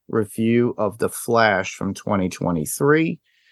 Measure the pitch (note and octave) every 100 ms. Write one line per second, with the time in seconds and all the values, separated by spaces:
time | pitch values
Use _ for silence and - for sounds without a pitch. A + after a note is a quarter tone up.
0 | - A2+ G#2 - A2+ A#2 A#2+ - G#2 A2
1 | - - - A#2 A2 F#2+ F#2+ - F#2+ F#2+
2 | - G#2 F2+ - - E2+ D2+ - C#3+ D#3
3 | E3 E3+ _ _ _